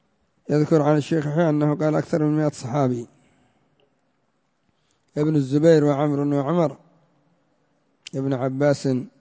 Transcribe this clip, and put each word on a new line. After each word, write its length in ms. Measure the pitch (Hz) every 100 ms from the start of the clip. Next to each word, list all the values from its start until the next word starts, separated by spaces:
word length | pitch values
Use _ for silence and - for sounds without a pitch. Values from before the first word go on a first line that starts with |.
| _ _ _ _ -
يذكر 320 | 147 147 165
عن 160 | 147 151
الشيخ 300 | 135 165 143
يحيى 220 | 151 170
أنه 260 | 147 151 143
قال 200 | 156 156
أكثر 280 | - 165
من 140 | 151 151
مائة 140 | 151
صحابي، 560 | - 123 143 131 120 113 _ _ _ _ _ _ _ _ _ _ _ _ _ _ _ _ _ _ _ _ 147
ابن 180 | 151 156
الزبير 480 | 131 147 165 156
وعمر 360 | 147 139 147 143
وعمر، 580 | 143 143 139 175 151 - _ _ _ _ _ _ _ _ _ _ _ _ - 135
ابن 180 | 135
عباس 560 | 131 135 131 143 139 139 127 - _